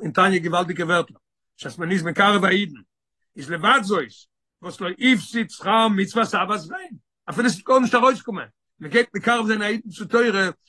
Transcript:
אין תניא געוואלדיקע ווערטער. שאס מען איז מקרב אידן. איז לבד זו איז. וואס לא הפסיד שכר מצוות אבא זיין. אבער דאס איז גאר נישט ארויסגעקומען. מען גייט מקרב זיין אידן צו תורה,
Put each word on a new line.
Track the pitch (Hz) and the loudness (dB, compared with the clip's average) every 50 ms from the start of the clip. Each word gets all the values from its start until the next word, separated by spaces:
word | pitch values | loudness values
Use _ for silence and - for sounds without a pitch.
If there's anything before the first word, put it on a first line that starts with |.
| 220 | -8
אין | 160 | -2
תניא | - 190 185 196 190 180 | 2 4 4 4 4 2
געוואלדיקע | 165 170 170 175 185 - 190 175 175 | 0 0 0 0 -2 -2 -4 -4 -2
ווערטער. | 160 175 175 160 - - _ _ _ _ _ _ _ _ | 0 0 0 0 -4 -10 _ _ _ _ _ _ _ _
שאס | - - 135 113 | -14 -14 -12 -10
מען | 170 170 170 | -6 -4 -2
איז | 190 185 160 | -2 -2 -2
מקרב | 170 160 - 202 202 208 196 185 | -2 0 2 4 4 4 4 2
אידן. | 185 185 202 208 160 139 107 - _ _ _ _ _ _ _ _ _ _ | 2 2 0 -2 -4 -10 -16 -20 _ _ _ _ _ _ _ _ _ _
איז | - 135 139 | -14 -10 -8
לבד | 175 165 175 214 262 269 202 | -6 0 2 2 2 2 2
זו | 190 208 175 | 0 -2 -2
איז. | 135 107 - - - _ _ _ _ _ _ _ | -2 -4 -10 -20 -20 _ _ _ _ _ _ _
וואס | 160 185 196 - | -16 -14 -10 -8
לא | 190 180 185 - 247 254 254 | -8 -8 -4 0 2 2 2
הפסיד | 185 - - - 233 220 - | 2 0 -4 -6 -6 -6 -6
שכר | - - - 190 214 226 226 | -10 -6 -2 2 2 4 4
מצוות | 220 208 196 196 190 - 233 226 - - | 4 2 0 -2 0 0 -2 0 0 0
אבא | 185 185 185 208 | -2 -2 -2 -4
זיין. | 196 156 - 359 381 370 339 226 - _ _ _ _ _ - | -6 -6 -10 -14 -14 -14 -16 -20 -20 _ _ _ _ _ -8
אבער | 139 220 233 | -2 0 0
דאס | 247 160 | 0 0
איז | - - | 0 2
גאר | - 254 262 | 2 4 4
נישט | 254 - - | 4 4 2
ארויסגעקומען. | 240 233 262 262 - - 240 208 170 120 107 _ _ _ _ _ - | 4 4 2 2 0 -4 -8 -8 -8 -10 -12 _ _ _ _ _ -18
מען | 160 151 | -6 0
גייט | - 233 240 - - | 0 0 0 0 -4
מקרב | 202 - 226 240 233 220 | -4 0 0 0 2 0
זיין | 214 220 208 | 0 -2 -2
אידן | 208 208 220 220 226 214 | -2 -4 -4 -6 -8 -12
צו | 165 - 208 | -14 -12 -4
תורה, | - - 233 240 233 196 196 190 180 - _ _ | 0 0 2 2 2 2 2 0 -2 -4 _ _